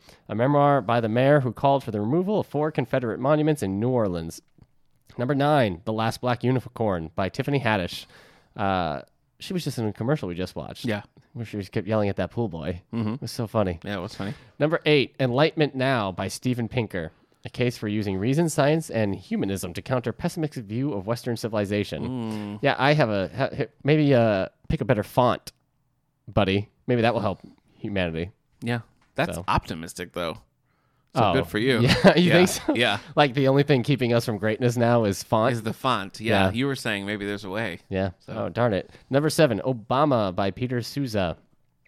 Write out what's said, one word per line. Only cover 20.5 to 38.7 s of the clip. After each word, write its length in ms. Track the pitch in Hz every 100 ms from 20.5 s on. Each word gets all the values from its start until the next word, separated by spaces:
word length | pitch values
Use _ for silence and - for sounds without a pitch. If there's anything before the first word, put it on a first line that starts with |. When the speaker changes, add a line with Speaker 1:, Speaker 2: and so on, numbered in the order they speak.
| 135
Speaker 1:
view 300 | 101 113 143
of 140 | 101 95
Western 280 | 117 123 113
civilization. 720 | 113 107 98 104 98 - -
Speaker 2:
Mm. 520 | 127 113 107 104 104
Speaker 1:
Yeah, 140 | 139 -
I 160 | 135
have 160 | 151 120
a, 200 | 101 90 -
ha, 140 | 135
ha, 100 | - 123 _
maybe, 300 | 139 151 143
uh, 340 | 127 113 98 92 _ -
pick 100 | 160
a 60 | 107
better 180 | 107
font, 480 | - - 123 85 - - _ _ _ _ _ _ -
buddy. 440 | - 95 98 107 _ -
Maybe 140 | 120
that 120 | 113
will 60 | 113
help 200 | 104 87 - _ _ _
humanity. 540 | 107 98 87 80 90 - _ -
Speaker 2:
Yeah. 180 | 117 120 - _ _ -
That's 200 | 170 82
Speaker 1:
So. 80 | -
Speaker 2:
optimistic, 640 | - - 80 85 - 90
though. 220 | 87 85 - _ _ _ _ _ _ _ -
So 60 | 107
Speaker 1:
Oh, 80 |
Speaker 2:
good 140 | 131 -
for 100 | 104
you. 220 | 127 117
Speaker 1:
<laughs> 0 |
yeah, 340 | 120 - 190 156
you 120 | 180
Speaker 2:
Yeah, 40 |
Speaker 1:
think 140 | 175 185
so? 260 | - - 269
Speaker 2:
yeah. 240 | 120 101 - 151
Speaker 1:
Like, 160 | 147
the 160 | 123 135
only 140 | 139
thing 200 | 143 135
keeping 300 | 117 131 120
us 120 | 117 -
from 120 | 104
greatness 400 | 107 110 123 120
now 260 | 117 120
is 180 | 107 95
font? 300 | - 110 113
Speaker 2:
Is 120 | 117
the 100 | 107
font. 480 | - 131 113 98 -
Yeah, 240 | 110 113 95
Speaker 1:
Yeah. 60 |
Speaker 2:
you 120 | 110 139
were 120 | 135
saying 280 | 120 101 98
maybe 200 | 104 101
there's 180 | 101
a 60 | 101
way. 300 | 101 113 85 -
Speaker 1:
Yeah. 220 | 95 95 -
Speaker 2:
So. 140 | -
Speaker 1:
Oh, 160 | 110 104
darn 220 | 95 120